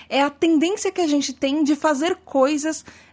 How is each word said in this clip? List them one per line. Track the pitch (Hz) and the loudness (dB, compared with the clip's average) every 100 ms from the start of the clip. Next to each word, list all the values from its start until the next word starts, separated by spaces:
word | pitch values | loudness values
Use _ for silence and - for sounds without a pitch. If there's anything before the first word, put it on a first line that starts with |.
| - | -4
é | 262 | 0
a | 285 | 0
tendência | 285 330 311 330 415 381 | 0 2 2 2 -2 -4
que | 381 | -2
a | 330 | 0
gente | 285 277 | 0 -2
tem | 247 269 294 | -4 -2 0
de | 285 294 | 0 2
fazer | 311 269 330 370 | 0 0 -2 -4
coisas, | - 269 262 302 311 311 - - - | -2 0 2 0 -2 -6 -10 -20 -14